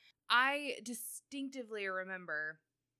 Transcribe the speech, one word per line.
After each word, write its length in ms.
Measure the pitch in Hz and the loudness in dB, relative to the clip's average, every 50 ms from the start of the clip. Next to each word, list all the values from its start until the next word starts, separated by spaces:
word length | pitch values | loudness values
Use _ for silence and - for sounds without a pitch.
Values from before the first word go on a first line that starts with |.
| _ - _ _ _ - | _ -20 _ _ _ 4
I 500 | - 240 254 269 277 285 294 277 - - - | 6 6 8 6 4 2 0 -2 -4 -4 -4
distinctively 1040 | 214 247 226 - - - - - _ - 277 269 277 277 269 247 214 220 214 202 196 | -6 -6 -6 -6 -8 -10 -12 -12 _ -6 -6 -6 -4 -4 -6 -6 -6 -4 -2 -2 0
remember, 720 | 190 185 185 185 190 185 180 170 156 151 156 156 160 156 _ _ _ _ _ _ _ _ | 0 -2 -2 -4 -6 -6 -4 -4 -2 -2 -2 -2 -4 -8 _ _ _ _ _ _ _ _